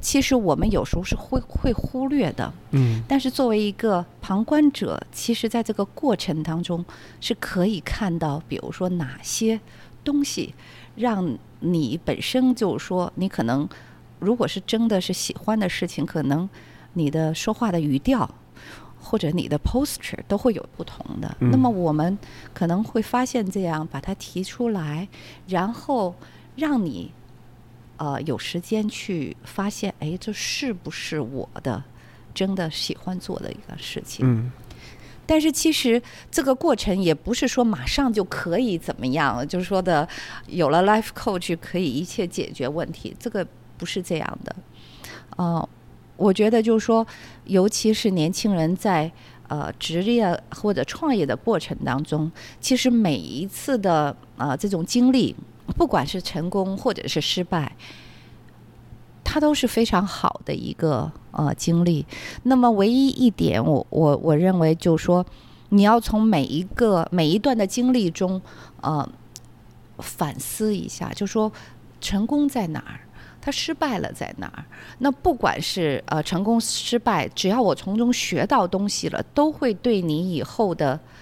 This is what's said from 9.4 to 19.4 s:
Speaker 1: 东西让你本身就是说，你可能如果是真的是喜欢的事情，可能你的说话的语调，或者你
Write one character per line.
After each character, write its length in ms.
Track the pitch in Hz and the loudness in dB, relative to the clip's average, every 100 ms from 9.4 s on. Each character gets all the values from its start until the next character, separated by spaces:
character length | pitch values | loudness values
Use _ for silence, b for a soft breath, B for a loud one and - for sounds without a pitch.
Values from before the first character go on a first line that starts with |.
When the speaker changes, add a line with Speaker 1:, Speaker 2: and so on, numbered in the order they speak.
| 220 220 - B B B | 0 0 -4 B B B
Speaker 1:
东 200 | - 285 | -2 0
西 300 | 277 - - - B B B | 0 -2 -8 -10 B B B
让 420 | - 240 202 175 113 - - | -4 -2 0 -2 -4 -10 -6
你 340 | 160 170 131 160 | 0 0 0 -2
本 160 | - 131 | -4 -4
身 320 | - 254 254 240 | 0 2 2 2
就 200 | 196 120 | 0 -2
是 80 | |
说， 280 | - 185 180 | -2 -4 -2
你 140 | - 185 | -2 -4
可 160 | - | -2
能 240 | - 135 151 B B B - - | 0 0 -2 B B B -20 -6
如 160 | 190 | -2
果 140 | 240 - | 0 0
是 120 | 196 - | -4 -4
真 220 | 226 226 | 0 2
的 120 | 196 | 2
是 120 | 180 | 0
喜 200 | 180 - - | -4 -6 -6
欢 200 | - 220 | -2 -2
的 120 | 185 | 0
事 180 | - 175 | -2 -4
情， 180 | - | -4
可 200 | 143 165 | -4 -2
能 240 | 135 147 190 B B B B | 0 0 -2 B B B B
你 140 | 170 147 | -2 0
的 240 | 160 160 | 2 0
说 220 | 160 - | -2 -2
话 160 | 214 226 | -2 0
的 80 | 175 | 0
语 180 | 147 135 | 2 0
调， 280 | - 254 135 - - - B B B B | 2 2 0 -6 -20 -20 B B B B
或 160 | - 143 | -4 -2
者 140 | 147 | 0
你 160 | 170 | -2